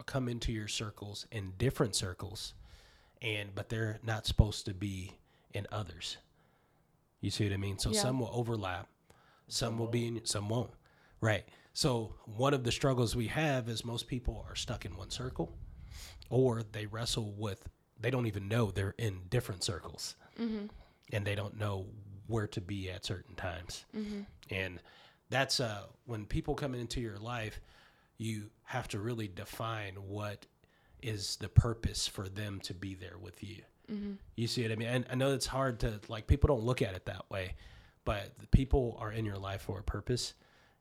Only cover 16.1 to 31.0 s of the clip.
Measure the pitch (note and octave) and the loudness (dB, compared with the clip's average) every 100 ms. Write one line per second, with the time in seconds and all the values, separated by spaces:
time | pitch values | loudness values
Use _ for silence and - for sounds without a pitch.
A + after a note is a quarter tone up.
16.1 | - - B2 C3 A2+ G#2+ G#2+ G#2 A2 A#2 | -14 2 6 6 4 -2 -6 -6 -2 0
17.1 | A#2 G#2 G2+ G#2+ F#2+ - _ _ - A#2 | 0 -2 -2 -4 -4 -10 _ _ -2 2
18.1 | B2 A#2 G2+ G2 A#2 G#2 F#2+ G2 - A2+ | 4 2 0 2 4 4 2 0 0 -2
19.1 | F#2 F#2 B2 - F#2 - F2 - - - | -2 2 2 2 -2 -2 -2 -6 -8 -8
20.1 | - - - A#3 G#3+ G#3+ - - _ - | -8 -16 -4 -2 -2 -4 -10 -20 _ -4
21.1 | G#2+ G2+ G2+ G#2 G#2+ G#2 F#2+ F#2+ - - | -2 0 -2 -4 -2 -2 -2 -6 -10 -14
22.1 | G2 - A2+ G#2 - F2+ G2+ F#2 F#2+ - | -14 -2 0 0 -4 -4 -4 -4 -6 -4
23.1 | F2+ - F#2 F#2 F2 F2 - - G#3+ G#3 | -6 -6 -6 -4 -4 -8 -12 -8 -6 -4
24.1 | G3+ G3+ - - G2 F#2 F2 - - - | -6 -8 -16 -4 -2 -2 -4 -14 -20 -20
25.1 | _ - B2+ C3 - A#2 G2+ - - - | _ -2 2 2 2 0 -4 -10 -18 -8
26.1 | A2 G#2 B2 D3 D3 C#3 B2 A#2 C3+ A2+ | -6 -2 -2 0 -2 -2 -4 -4 -4 -4
27.1 | G2+ A2+ A#2+ G#2+ - - - - _ _ | -6 -6 -4 -4 -8 -14 -20 -20 _ _
28.1 | - A2 A2 G#2 _ - B2+ - G#2+ A2+ | -6 -4 -4 -6 _ -6 -6 -4 -4 -2
29.1 | A#2 G#2 F#2 F#2 - A2+ A2 G2 G2 G2 | -2 -4 -6 -10 -4 -4 -2 -6 -8 -8
30.1 | G#2 G#2 G2+ - _ _ _ _ - | -4 -4 -6 -14 _ _ _ _ -8